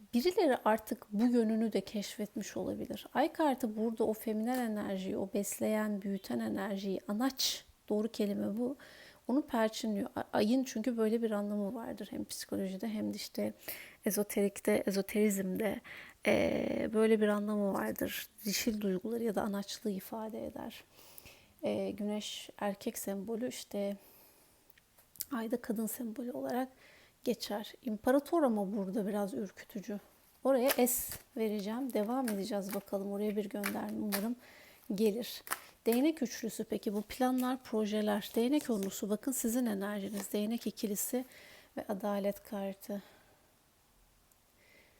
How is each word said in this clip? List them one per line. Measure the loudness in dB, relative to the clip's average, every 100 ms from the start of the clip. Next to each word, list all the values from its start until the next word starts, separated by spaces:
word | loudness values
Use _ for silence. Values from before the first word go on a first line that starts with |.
| -2
birileri | 2 4 6 6 6 4
artık | 2 0 -8 -4
bu | 2 4
yönünü | 6 4 4 2
de | 0
keşfetmiş | -2 -4 -6 -6 -6 -6 -6 -4
olabilir. | -4 -4 -6 -8 -2
Ay | 2 2
kartı | 4 2 2 0 0
burada | 0 2
o | 0
feminen | 0 -2 0 0 0 0
enerjiyi, | -2 -2 -2 -2 -4
o | -2
besleyen, | -2 -2 0 0 2 2 0
büyüten | -2 -2 -2 -2
enerjiyi, | -2 -2 -2 -2 -2 -2 -2
anaç, | 0 0 0 -2 -2 -8 _ -2
doğru | 0 0
kelime | 0 0 0 -2 -2
bu, | -2 -4 -12 -20 -20 -10 0
onu | 0
perçinliyor. | 2 2 2 0 -2 -2 -2 -4
A-, | -2
ayın | 2 4 4
çünkü | 2 -2 0 2
böyle | 2 2
bir | 2
anlamı | 0 0 0 -2
vardır. | -4 -6 -8 -8
Hem | -8 -6
psikolojide | -8 -4 -2 -2 -2 -2
hem | -2 -2
de | -4
işte | -6 -4 -4 -4 -8 -10 -12 -4 0
ezoterikte, | 2 2 2 2 2 2 4 4
ezoterizmde, | 2 2 4 4 4 0 0 0 -2 -6 -14 -16 -2 2
e, | 4 4 2 0 0 0
böyle | 4 6 6
bir | 4
anlamı | 2 0 0 2
vardır. | 0 -2 -2 -4 -4 -8 -8 -2
Dişil | 0 0 0
duyguları | 0 0 -2 -2
ya | 0 0
da |
anaçlığı | 0 -2 -4 -4 -4
ifade | -4 -6 -8 -6 -6 -8
eder. | -8 -10 -12 -18 -20 -20 -18 -18 -20 -20 _
E, | -2 0 -2
güneş | -2 -2 -2 -4 -8 -12 -4
erkek | -4 -4 -6 -6
sembolü, | -6 -6 -4 -4 -4
işte | -6 -6 -4 -2 -4 -10 -20 -20 -20 _ _ _ _ _ _ _ -10 -4
ay | -4 -2
da | -4
kadın | -2 -2 -2
sembolü | -4 -6 -6 -8
olarak | -6 -2 -2 -4 -8 -20 -20 -20 _
geçer. | -4 -2 -4 -6 -6 -8 -6
İmparator | 0 4 4 4 4
ama | 4 4 0 -2
burada | -2 -2 0
biraz | 0 -2
ürkütücü. | -4 -6 -10 -12 -10 -8 -8 -10 _ _ _
Oraya | 4 6 6 6 4
S | 2 -2 -8 -8 -2
vereceğim. | 0 0 -2 -4 -2
Devam | 0 0 0 0
edeceğiz | 0 -2 -2 -2
bakalım. | -6 -4 -4 -2
Oraya | -2 0 -2
bir | -2
gönderme | -4 -4 -4 -4 -4
umarım | 2 2 2 -4 -10 -20 -20 -14 -6 2
gelir. | 2 2 -4 -10 -8 -10 -10 -2 2
Değnek | 4 4 2
üçlüsü | -2 -2 -6 -6
peki | -4 -2 -2
bu | -2
planlar, | -4 0 2 2 0 -2
projeler. | -2 0 2 2 2 0 0 0
Değnek | 4 2 2
onlusu | 0 0 -2 -2
bakın | -2 0
sizin | 0 0 2 2
enerjiniz. | 0 -2 -4 -4 -4 -2
Değnek | 0 0 0 -2
ikilisi | -2 -2 -2 -2 -2 -4 -12 -20 -20 -12 -8
ve | -6
adalet | -4 -2 0 0 -2
kartı. | -6 -6 -6 -6 -8 -8 -8 -20 _ _ _ _ _ _ _ _ _ _ _ _ _ _ _ -20 -20